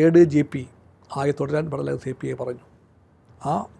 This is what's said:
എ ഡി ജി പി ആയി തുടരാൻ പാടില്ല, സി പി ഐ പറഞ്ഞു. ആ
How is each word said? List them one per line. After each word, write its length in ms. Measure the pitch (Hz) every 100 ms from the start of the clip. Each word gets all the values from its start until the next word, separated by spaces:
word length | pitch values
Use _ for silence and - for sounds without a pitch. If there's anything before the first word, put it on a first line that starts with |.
എ 40 | 160
ഡി 80 | 170 170
ജി 100 | 147 143
പി 100 | 139 127 _ _ _ - 139
ആയി 140 | 143 139
തുടരാൻ 280 | 139 151 160
പാടില്ല, 200 | 139 139 139
സി 80 | 135 123
പി 80 | 135
ഐ 20 | 127
പറഞ്ഞു. 240 | 127 123 _ _ _ _ _ _ _ -
ആ 100 | 135 170 -